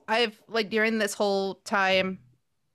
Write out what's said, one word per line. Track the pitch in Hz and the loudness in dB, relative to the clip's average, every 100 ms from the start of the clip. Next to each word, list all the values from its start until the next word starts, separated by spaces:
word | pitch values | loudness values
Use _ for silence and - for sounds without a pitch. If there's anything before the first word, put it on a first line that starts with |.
| - | -4
I've, | 220 240 220 - | 0 0 -4 -6
like, | 226 196 | -4 -2
during | 220 220 226 | 0 0 0
this | 208 | -2
whole | - 208 196 196 - | 0 0 0 -2 -6
time, | - 208 185 190 190 185 - _ _ _ _ | -4 0 2 2 0 -4 -14 _ _ _ _